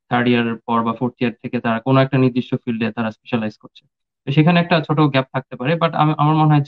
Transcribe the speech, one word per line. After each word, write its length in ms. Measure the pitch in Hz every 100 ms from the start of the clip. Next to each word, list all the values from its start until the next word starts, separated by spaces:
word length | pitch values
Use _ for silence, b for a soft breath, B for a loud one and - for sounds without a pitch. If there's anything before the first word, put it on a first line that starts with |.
| _
থার্ড 180 | 123 123
ইয়ারের 280 | 120 117 113 -
পর 160 | 117
বা 100 | 113
ফোর্থ 300 | 110 123 -
ইয়ার 120 | 120 110
থেকে 180 | 127 120
তারা 200 | 117 113
কোনো 200 | 135 135
একটা 180 | 135 135
নির্দিষ্ট 360 | 131 127 117
ফিল্ডে 380 | 123 - 113 113
তারা 180 | 113 110
স্পেশালাইজ 460 | 107 - 120 110 -
করছে। 300 | - _ _ _ _ _ -
তো 60 |
সেখানে 280 | 143 156 175
একটা 200 | 170 170
ছোট 200 | 147 156
গ্যাপ 260 | 151 135 135
থাকতে 240 | 135 - 127
পারে, 180 | 127
but 200 | 165 165
আমি, 200 | 160 151 156
আমার 180 | 147 156
মনে 180 | 151
হয় 100 | 147